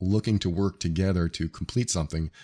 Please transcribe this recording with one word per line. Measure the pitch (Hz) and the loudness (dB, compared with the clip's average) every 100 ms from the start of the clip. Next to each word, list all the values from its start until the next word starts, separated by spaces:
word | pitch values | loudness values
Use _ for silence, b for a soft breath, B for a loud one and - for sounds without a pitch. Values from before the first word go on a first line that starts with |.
looking | 92 107 113 101 | 0 2 2 2
to | 92 | 2
work | 87 98 - | 2 0 0
together | 87 82 95 87 85 | -2 2 2 2 0
to | - 82 | 0 -4
complete | - - 123 120 | -4 -4 -2 -2
something. | 90 76 80 80 B | -2 -2 -2 -4 B